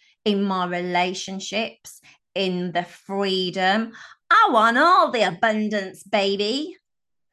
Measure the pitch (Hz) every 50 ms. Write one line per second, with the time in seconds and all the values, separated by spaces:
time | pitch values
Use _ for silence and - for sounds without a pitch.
0 | _ _ _ _ - 214 208 196 202 196 190 185 180 175 175 175 180 180 175 175
1 | 180 185 190 190 - 190 190 196 196 - 190 214 226 226 - _ - - - -
2 | _ _ _ _ _ _ - 185 196 185 180 180 180 180 160 175 175 - - -
3 | _ - 196 196 202 190 190 185 185 180 160 190 185 185 196 220 226 226 - -
4 | - - - _ _ - 339 427 453 403 269 220 214 233 233 254 302 339 370 392
5 | 330 269 247 233 202 180 170 180 - 220 214 214 214 208 214 208 190 190 - -
6 | - - - 208 196 196 196 196 208 208 247 277 311 370 370 - _ _ _ _
7 | _ _ _ _ _ _